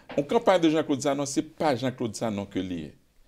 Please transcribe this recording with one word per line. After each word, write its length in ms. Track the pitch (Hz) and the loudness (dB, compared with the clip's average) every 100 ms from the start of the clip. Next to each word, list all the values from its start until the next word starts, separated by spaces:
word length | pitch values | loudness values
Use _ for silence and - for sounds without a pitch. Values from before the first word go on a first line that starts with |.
| - - | -8 -4
On 60 | |
campagne 380 | 143 233 220 185 | 0 2 4 4
de 100 | 165 | 4
Jean-Claude 300 | 156 139 139 | 2 0 0
Zanon, 260 | 143 139 135 | 0 -2 -2
ce 140 | 156 | -4
n'est 60 | 151 | -4
pas 300 | - 160 120 | -2 0 0
Jean-Claude 380 | 127 127 120 104 | -2 -4 -6 -4
<laughs> 40 | |
Zanon 260 | 117 101 98 | -4 -4 -4
que 120 | 98 | -4
lié. 340 | 92 85 73 - _ _ | -4 -6 -8 -14 _ _